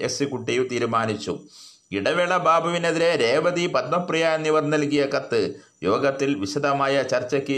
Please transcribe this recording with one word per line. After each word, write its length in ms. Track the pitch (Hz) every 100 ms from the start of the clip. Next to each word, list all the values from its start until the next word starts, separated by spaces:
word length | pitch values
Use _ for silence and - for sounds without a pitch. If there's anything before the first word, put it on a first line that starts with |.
എക്സിക്യൂട്ടീവ് 640 | 123 - 143 127 123 120 127
തീരുമാനിച്ചു. 640 | 120 117 113 110 104 92 73 - - - - -
ഇടവേള 420 | 98 113 170 175 180
ബാബുവിനെതിരെ 720 | 160 165 165 175 170 165 165 156
രേവതി 480 | 117 147 170 170 175
പത്മപ്രിയ 580 | 143 135 175 175 160 160
എന്നിവർ 380 | 156 156 156
നൽകിയ 400 | 147 156 147 143 139
കത്ത് 360 | 135 - 87 73 - - _
യോഗത്തിൽ 460 | 90 123 139 135 139 147
വിശദമായ 600 | - 147 143 139 135 135
ചർച്ചയ്ക്ക് 520 | 131 127 123 139 139